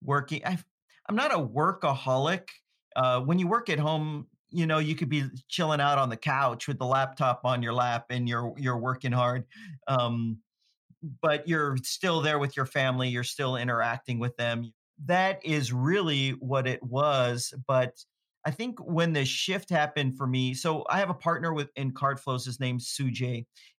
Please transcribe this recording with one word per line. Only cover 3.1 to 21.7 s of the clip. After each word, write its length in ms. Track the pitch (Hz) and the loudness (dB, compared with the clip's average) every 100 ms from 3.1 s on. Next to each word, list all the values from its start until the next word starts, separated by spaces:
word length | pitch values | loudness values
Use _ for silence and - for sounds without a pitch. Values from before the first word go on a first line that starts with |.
| 127 | 4
when 180 | 135 180 | 4 2
you 80 | 175 | 4
work 220 | 233 233 | 0 0
at 100 | 151 | 0
home, 480 | 151 156 151 147 - _ _ | 2 0 -2 -6 -10 _ _
you 180 | 175 160 | -2 2
know, 120 | 156 | 2
you 180 | 151 156 | 2 -2
could 120 | 131 | 0
be 160 | 151 135 127 - | 0 -2 -6 -8
chilling 320 | - 156 151 | -2 2 4
out 180 | 143 139 | 4 4
on 100 | 127 | 2
the 80 | 113 | 0
couch 500 | 151 135 135 113 - | 0 2 2 0 -6
with 120 | 135 | -4
the 80 | 127 | 2
laptop 580 | 131 131 - 131 120 | 2 2 0 0 2
on 180 | 127 123 | 0 0
your 100 | 117 | 0
lap 340 | 123 123 117 - | 0 0 0 -2
and 180 | 123 120 | -2 0
you're, 240 | 120 120 - | 0 -4 -2
you're 200 | 131 120 | -2 0
working 340 | 123 127 135 | -2 -2 0
hard. 320 | 123 123 123 - 214 214 143 - | 2 2 0 -6 -14 -18 -10 -2
Um, 520 | 131 120 117 113 110 _ _ _ _ _ - 156 123 | 0 2 0 -2 -4 _ _ _ _ _ -14 -14 -2
but 240 | 160 147 156 | 0 0 2
you're 300 | 160 147 131 | 0 2 -2
still 360 | - - 185 165 | -4 -2 0 2
there 200 | 151 147 | 2 2
with 160 | 139 139 | 0 -2
your 100 | 131 | -2
family. 420 | 143 131 127 127 | 0 2 2 0
You're 140 | 123 | -2
still 340 | 123 - 135 127 | -4 -4 -2 0
interacting 600 | 123 117 117 117 - 117 | 0 0 0 -2 -4 -4
with 180 | 120 - | -4 -2
them. 360 | 120 117 117 - _ - | -2 -2 -6 -14 _ -10
That 400 | 143 180 190 190 | 0 2 2 0
is 280 | 160 151 120 | 0 0 0
really 580 | 123 139 202 165 139 135 | 0 2 2 2 2 0
what 360 | 127 131 135 127 | -2 -2 0 0
it 160 | - | -2
was. 720 | 127 131 147 135 123 120 - 139 127 | -2 0 2 4 2 0 -6 -6 2
But 380 | 131 123 - - _ _ _ | 2 2 -4 -20 _ _ _
I 60 | 156 | -8
think 300 | 151 247 - | -4 -6 -8
when 320 | - 165 170 | -2 0 2
the 120 | 151 | 2
shift 460 | 131 - - 185 - | 0 -2 -2 -4 0
happened 460 | 165 151 151 135 131 | 0 2 0 -2 0
for 100 | 131 | -2
me, 280 | 131 127 | 0 0
so 300 | 135 165 156 - | 0 -2 -2 0
I 80 | 185 | 0
have 120 | 190 | 0
a 40 | |
partner 400 | - 170 170 165 | -2 -2 -2 -2
with, 160 | 151 143 | -2 -4